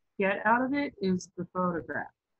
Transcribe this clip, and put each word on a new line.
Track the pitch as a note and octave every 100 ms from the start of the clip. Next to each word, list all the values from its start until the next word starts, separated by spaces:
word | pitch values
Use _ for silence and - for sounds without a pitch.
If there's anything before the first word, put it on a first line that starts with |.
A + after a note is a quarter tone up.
| _ -
get | G3 G3+ G#3+
out | A#3+
of | B3+
it | C#4+ C#4+ -
is | F#3+ F#3 - -
the | F3
photograph, | F#3 F3+ E3+ - C3 - _ _